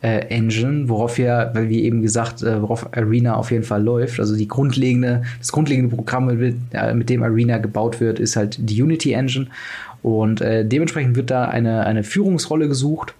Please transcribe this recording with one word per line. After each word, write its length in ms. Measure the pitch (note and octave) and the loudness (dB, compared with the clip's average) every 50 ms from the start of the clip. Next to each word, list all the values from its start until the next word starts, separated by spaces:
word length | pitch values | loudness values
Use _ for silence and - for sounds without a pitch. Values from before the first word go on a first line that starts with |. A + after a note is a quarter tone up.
| - | 0
äh, 240 | A#2 A2+ G#2+ - | 0 0 0 -2
Engine, 600 | - - A#2 A2+ A2+ A2 A2 A#2 C3 C#3+ D3 - A#2+ | -2 -2 0 0 2 2 0 0 0 0 0 0 0
worauf 300 | A2+ G#2+ A2+ A#2+ A#2 - | 0 0 0 -2 0 0
wir, 320 | B2+ A#2+ A#2+ A#2+ A2+ A#2 - | 2 2 2 2 0 0 0
weil 140 | A2+ A2+ A2+ | 0 0 2
wie 160 | A2 A2+ A2 | 2 2 2
eben 180 | A#2+ A2+ A#2 A2 | 2 2 2 2
gesagt, 400 | A2 G#2+ A#2 A2+ A#2 - - - | 2 0 0 -2 -2 -4 -4 -2
äh, 180 | A2 A2+ G#2+ G#2 | 0 0 0 0
worauf 260 | G#2+ A2+ A#2 - - - | 0 -2 -4 -6 -8 -4
Arena 380 | - A2+ G#2+ A2 B2 A#2+ A#2+ A2+ | -2 0 2 2 2 2 2 2
auf 160 | A2 A2 - B2 | 0 0 0 -2
jeden 100 | A#2 A2 | -2 0
Fall 180 | - G#2+ G#2 | 0 0 0
läuft. 380 | G#2 A2 A#2+ A#2+ A#2+ C3+ A#2+ A#2+ | 2 2 2 2 0 -2 -2 -2
Also 160 | G#2 G#2 G#2+ | -2 0 0
die 140 | G#2+ G#2+ G#2 | 0 0 -2
grundlegende, 760 | - - C#3 C#3+ B2+ C3 C3 B2+ B2 B2 B2+ B2 B2 A#2+ - - - - | 0 0 0 2 2 2 2 2 2 2 2 2 0 0 -2 -4 -8 -8
das 140 | - - - | -10 -4 0
grundlegende 420 | D3+ D#3 C#3+ C#3+ B2+ B2+ B2 A#2 | 0 2 2 2 2 2 2 0
Programm, 320 | A#2+ A2+ - B2 B2+ C3 | -2 -4 -2 -2 0 0
mit, 300 | B2+ B2 A#2 B2 B2 A#2+ - - - - | 0 2 2 0 0 0 -2 -6 -6 -6
äh, 220 | G#2+ G#2 A2 A#2 | -2 -2 0 0
mit 140 | A#2+ A#2 A#2 | 0 0 0
dem 120 | B2 B2 A#2+ | 0 0 2
Arena 360 | A2+ A2 A2+ A#2+ A#2+ A#2 A2 | 2 2 2 2 2 2 0
gebaut 420 | G#2+ G#2+ G#2 G#2+ G#2+ A#2 A2+ - | -2 -2 -2 0 -2 -2 0 0
wird, 180 | A#2 A2+ A2 A2 | 0 0 0 0
ist 160 | A#2 A2 - | -2 -2 0
halt 220 | A#2 G#2 G2+ G#2 - | 0 0 -2 -2 -4
die 240 | A#2+ A2 G#2+ G#2 B2+ | -4 -2 0 2 2
Unity 300 | D#3 E3 D#3 - D3 A2 | 2 2 0 0 0 0
Engine. 340 | A#2 C3 C3+ B2+ C3 C3+ B2 - - - - - - - - - - - | 0 0 -2 -2 -4 -4 -6 -8 -16 -14 -14 -12 -14 -14 -16 -18 -6 -2
Und, 380 | A#2+ A2+ A2 A2 G#2+ A2 G#2 | 0 0 2 2 2 2 0
äh, 240 | - A2 A2 A2 A2 | 0 0 0 0 2
dementsprechend 480 | G#2+ A#2 C#3+ E3 E3 - D#3+ C#3+ B2 A#2+ | 2 2 0 0 0 -2 0 0 2 2
wird 160 | B2 C3+ A#2+ | 2 0 0
da 140 | C3 B2+ B2 | 0 0 0
eine, 420 | A#2+ - A#2 A#2 A2+ A2+ A2+ - | 0 0 0 0 0 0 0 0
eine 160 | - A2 A2 G#2 | 0 0 0 -2
Führungsrolle 640 | - - F#3+ G3+ G3 F#3 D#3+ - - D#3 D#3 D#3+ | -2 -2 0 2 2 2 0 0 0 0 0 2
gesucht. 480 | D3 C#3+ C3 C3 C#3+ D#3 D#3+ - - - _ | 2 0 0 0 0 -2 -2 -4 -10 -14 _